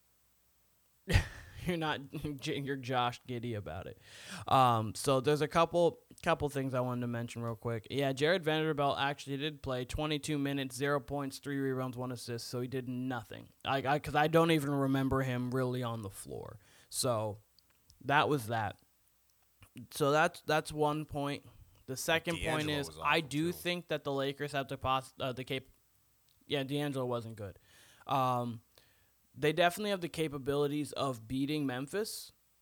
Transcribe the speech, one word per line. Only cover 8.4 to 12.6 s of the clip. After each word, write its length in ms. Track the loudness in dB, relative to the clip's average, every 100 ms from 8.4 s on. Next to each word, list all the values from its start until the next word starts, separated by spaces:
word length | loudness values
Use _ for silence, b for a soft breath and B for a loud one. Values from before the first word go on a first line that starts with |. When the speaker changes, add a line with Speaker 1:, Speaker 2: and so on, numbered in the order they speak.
Speaker 1:
Vanderbilt 520 | 2 2 2 2 2 2
actually 380 | 0 -2 -6 -4
did 260 | -4 -6
play 220 | -4 -4
twenty-two 540 | -4 -2 -2 -2 0 -2
minutes, 380 | 0 -2 -4 -2
zero 240 | 0 0
points, 380 | 0 -4 -4 -6
three 200 | -4 -2
rebounds, 380 | 0 0 -2 -4
one 160 | -6
assist. 360 | -6 -6 -6 -6
So 120 | -4